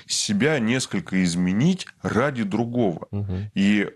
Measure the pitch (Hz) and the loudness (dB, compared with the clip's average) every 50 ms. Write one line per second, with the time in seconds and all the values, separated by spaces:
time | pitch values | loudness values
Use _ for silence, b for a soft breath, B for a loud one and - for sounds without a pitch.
0 | B B - - - - 104 98 127 151 156 135 110 110 127 131 - - - 95 | B B -6 -4 -2 0 0 2 2 2 2 2 2 0 0 0 -2 -2 -4 -6
1 | - - 95 92 92 87 82 90 90 90 95 110 143 185 185 185 - - - _ | -4 -2 0 2 2 2 2 0 0 0 2 2 2 2 0 0 -6 -14 -12 _
2 | - 92 87 110 135 147 135 117 107 95 98 113 120 117 120 123 113 92 80 - | -6 -2 0 0 0 0 0 -2 -4 -2 -2 -2 -2 -2 0 0 0 0 0 -4
3 | - - 101 101 101 98 92 92 104 104 - - 98 101 104 104 98 - - | -8 -8 -6 -6 -4 -4 -4 -6 -6 -4 -2 2 2 4 4 2 0 -2 -4